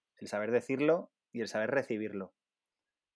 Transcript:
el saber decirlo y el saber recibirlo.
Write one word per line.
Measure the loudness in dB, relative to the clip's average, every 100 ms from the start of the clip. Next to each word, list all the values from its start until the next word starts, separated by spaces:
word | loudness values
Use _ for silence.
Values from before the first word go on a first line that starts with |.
| _ _
el | -6
saber | -2 2
decirlo | 2 2 2 4 2 0 _ _
y | -6
el | -4
saber | -2 0
recibirlo. | 0 0 -2 -4 -6 -8 _ _ _ _ _ _ _ _